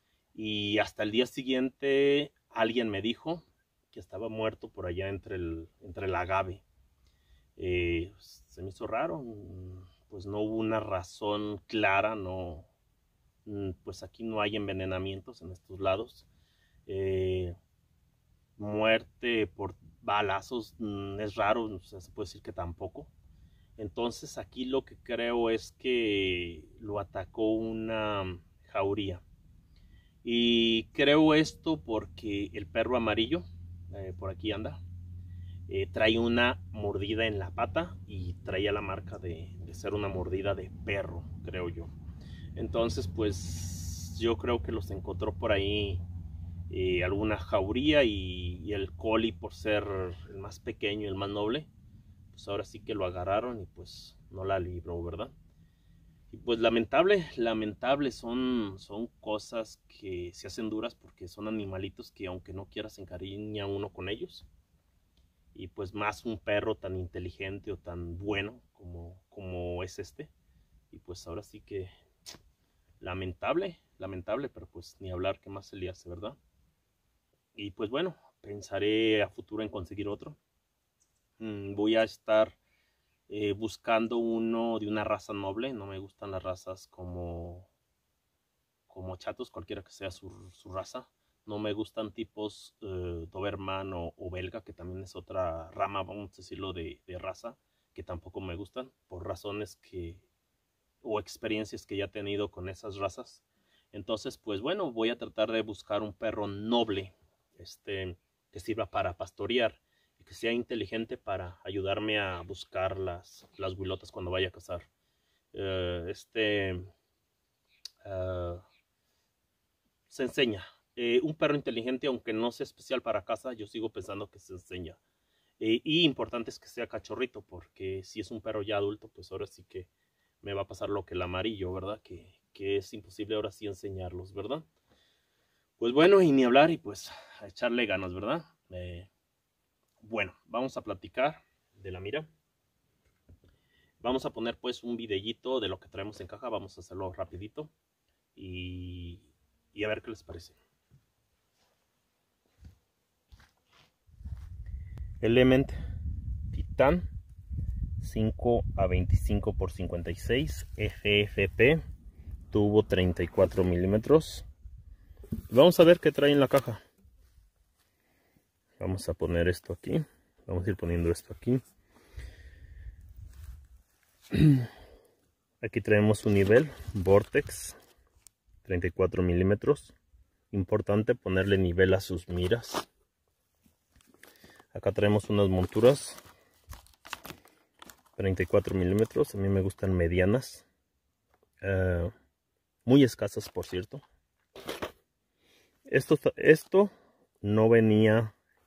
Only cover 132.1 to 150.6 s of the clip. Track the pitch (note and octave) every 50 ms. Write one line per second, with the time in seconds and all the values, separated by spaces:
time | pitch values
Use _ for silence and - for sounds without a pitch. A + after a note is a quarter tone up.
132.1 | F#2 E2+ D#2+ F2+ _ _ _ _ - - G2 G2 G2+ G2+ G2 - - G#2+ - -
133.1 | - - G#2 G2+ G#2+ G#2+ G#2 A2 - - G#2+ G2+ F#2+ - - G2+ F#2+ F#2+ F#2 F2
134.1 | F2 F2+ F#2 F#2+ G2+ G2 F#2+ A2+ C#3 D#3+ D#3 _ _ _ _ _ _ _ _ _
135.1 | _ _ _ _ _ _ _ _ _ _ _ _ _ - A#2 A#2+ B2 C#3+ E3 F#3+
136.1 | G3+ G3 F#3 D#3+ C3+ C3+ C3 A#2+ A#2+ C3+ D3+ E3 E3 - - G#2 G2 - - -
137.1 | - - - - - - G#2 G2 - - B2 A#2+ A#2 B2 A#2+ G2+ F#2+ F#2 F#2+ F2+
138.1 | F2+ F#2 G2 A2+ D3 E3+ D#3+ _ _ _ _ - F#2+ F2+ F2+ F2+ F2 F2 F#2+ -
139.1 | _ _ _ _ _ _ _ _ _ _ _ _ _ _ _ _ _ _ - G#2
140.1 | A2+ G#2+ G2 F#2 - _ _ - A2+ A#2 C3 C3 - - - G#2 G2 F#2+ - F#2+
141.1 | - - C3 D3 D#3 - _ _ _ _ _ _ _ G2+ G2 F#2+ F#2 F2+ F#2+ G2+
142.1 | C#3 D3+ D#3 - _ _ _ _ _ _ _ _ _ _ _ _ _ _ _ _
143.1 | _ _ _ - - - _ - _ _ _ _ _ _ _ _ _ _ - A#2+
144.1 | C3 - - - - - A2+ A#2 A2+ - - B2 A#2+ - - A#2+ A#2+ A2+ A2+ G#2+
145.1 | G2+ F#2+ G2 A2 A2+ _ - B2+ C3 B2+ G#2+ F#2 F#2+ - - - - F#2+ G2 G#2
146.1 | G2+ - F#2+ E2+ - - - A#2+ A2 G2 G2 G2 - - F2 - F2+ F#2+ G2 F#2
147.1 | F2+ - F#2 - - F2+ G2+ G#2+ - D3 D3+ D3+ _ _ _ _ _ _ _ _
148.1 | _ _ _ _ _ - G2 F#2 F2+ F2+ F2+ F2+ F2+ F2+ F2+ F2+ F2 F2 F2 E2+
149.1 | E2+ - _ _ _ _ _ _ _ _ _ _ - G2+ G2+ G#2+ G#2+ G#2+ - A#2+
150.1 | A2 - - - F2 F2 - - _ _